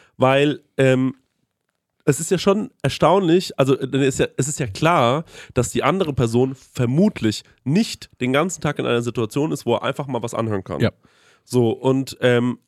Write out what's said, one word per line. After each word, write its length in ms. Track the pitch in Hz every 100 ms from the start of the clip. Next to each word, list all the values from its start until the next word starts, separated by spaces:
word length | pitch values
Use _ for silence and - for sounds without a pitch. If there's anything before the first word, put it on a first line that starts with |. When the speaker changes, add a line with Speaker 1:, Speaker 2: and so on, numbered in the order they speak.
| _ -
Speaker 1:
weil, 440 | 127 135 147 147 _ -
ähm, 380 | 135 127 131 - _ _ _ _ _ _ _ _ -
es 140 | 139
ist 100 | 165
ja 80 | 185
schon 320 | 202 196 202 -
erstaunlich, 760 | 139 - 156 190 180 175 - -
also, 180 | 135 131
äh, 80 | 131 135
es 180 | 139
ist 40 | -
ja, 60 | - -
es 100 | 139
ist 140 | -
ja 60 | 127
klar, 580 | 92 160 175 120 143 165 - -
dass 160 | - 120
die 120 | 120
andere 300 | 123 185 160
Person 420 | 131 120 117 131
vermutlich 880 | 131 - - 120 143 208 - 110 - - _
nicht 460 | - 170 226 - - -
den 120 | 127
ganzen 280 | 135 180 -
Tag 180 | 156 143
in 80 | 127
einer 160 | 120
Situation 480 | 120 120 110 147 156
ist, 120 | 151 -
wo 80 |
er 80 | 113
einfach 240 | 120 139 139
mal 160 | 123
was 120 | 117
anhören 280 | - 113 101
kann. 160 | 95 78
Speaker 2:
Ja. 120 | 113 - _ _ _ _
Speaker 1:
So, 260 | - 123 117
und, 460 | - 131 135 131 -
ähm, 380 | 127 120 123 120